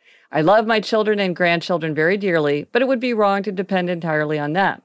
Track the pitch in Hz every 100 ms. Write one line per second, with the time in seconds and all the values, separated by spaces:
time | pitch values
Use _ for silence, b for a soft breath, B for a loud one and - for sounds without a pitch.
0 | b b b 143 160 214 220 220 208 220
1 | 214 208 190 165 175 170 - 175 160 151
2 | 160 202 196 170 147 147 151 240 262 262
3 | 247 220 202 196 196 190 185 190 180 175
4 | 165 156 151 151 147 170 185 -